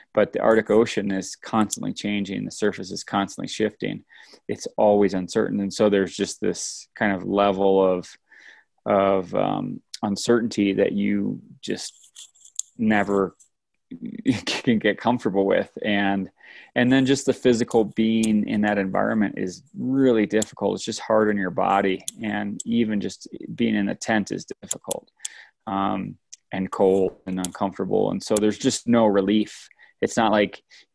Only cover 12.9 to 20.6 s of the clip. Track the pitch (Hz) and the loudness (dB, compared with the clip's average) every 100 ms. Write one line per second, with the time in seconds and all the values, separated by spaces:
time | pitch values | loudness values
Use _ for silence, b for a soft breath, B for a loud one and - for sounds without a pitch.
12.9 | 104 98 101 95 - _ _ _ _ - | 0 2 2 0 -4 _ _ _ _ -20
13.9 | - - - - 104 - - - 110 107 | -16 -14 -8 -4 -2 -2 -4 0 2 2
14.9 | 98 113 123 110 95 98 90 101 - - | 0 0 0 0 0 2 2 0 -6 -2
15.9 | 101 98 98 95 _ B B B - 123 | 0 0 -2 -4 _ B B B 0 2
16.9 | 131 131 139 - - 127 117 120 117 101 | 4 4 2 0 0 2 2 2 2 0
17.9 | - 110 113 110 107 - 110 104 101 95 | 0 0 2 2 2 0 0 0 0 0
18.9 | 98 110 110 98 - 95 90 - - 127 | 0 0 0 0 -2 -8 -8 -16 -8 -2
19.9 | 135 131 113 101 104 107 - | 2 4 4 2 0 -2 -2